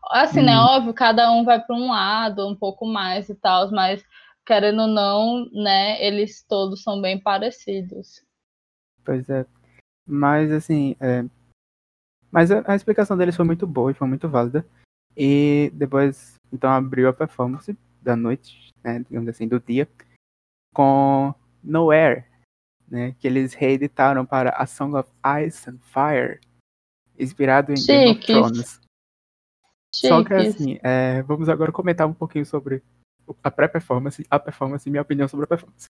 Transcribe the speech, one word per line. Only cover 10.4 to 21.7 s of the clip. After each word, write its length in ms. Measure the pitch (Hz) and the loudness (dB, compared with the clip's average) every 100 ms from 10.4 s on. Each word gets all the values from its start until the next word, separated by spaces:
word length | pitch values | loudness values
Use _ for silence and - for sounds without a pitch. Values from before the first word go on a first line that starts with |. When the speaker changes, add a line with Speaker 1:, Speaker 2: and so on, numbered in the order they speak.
| 156 | 2
Speaker 2:
assim, 440 | 151 - 156 139 - | -2 -2 0 0 -2
é, 240 | 131 123 120 _ _ _ _ _ _ _ _ _ _ | -2 -2 -4 _ _ _ _ _ _ _ _ _ _
mas 180 | 170 170 | 2 4
a, 120 | 202 - | 2 0
a 100 | 202 | -2
explicação 400 | - 208 202 185 | 0 0 0 0
deles 200 | 180 175 | 0 0
foi 100 | 170 | 0
muito 220 | 170 185 | 0 -4
boa 240 | 135 127 | -2 -2
e 20 | |
foi 140 | 135 131 | 0 -4
muito 200 | 135 165 | -4 -2
válida. 380 | 135 120 143 165 _ _ _ _ - | 0 0 -2 -6 _ _ _ _ -2
E 560 | 139 143 147 147 147 151 | 2 4 4 2 0 -2
depois, 580 | 139 139 139 135 - _ _ | -2 2 0 -2 -16 _ _
então, 200 | 127 135 | -4 0
abriu 360 | 131 131 127 131 | 0 0 0 0
a 40 | |
performance 640 | 127 156 - 123 139 - 208 _ _ | 0 -6 -4 -6 -6 -10 -16 _ _
da 140 | 127 120 | -4 -2
noite, 540 | 117 131 - - _ _ | -2 -6 -10 -20 _ _
né, 160 | 120 117 | -10 -8
digamos 300 | 123 123 117 | -8 -8 -8
assim, 180 | 113 113 | -8 -4
do 120 | 123 | -4
dia, 280 | - 123 147 _ _ _ _ _ _ _ _ | -2 -4 -4 _ _ _ _ _ _ _ _
com 600 | - 139 139 139 139 139 143 _ _ | 2 2 4 2 2 -2 -6 _ _
Nowhere, 640 | - | -6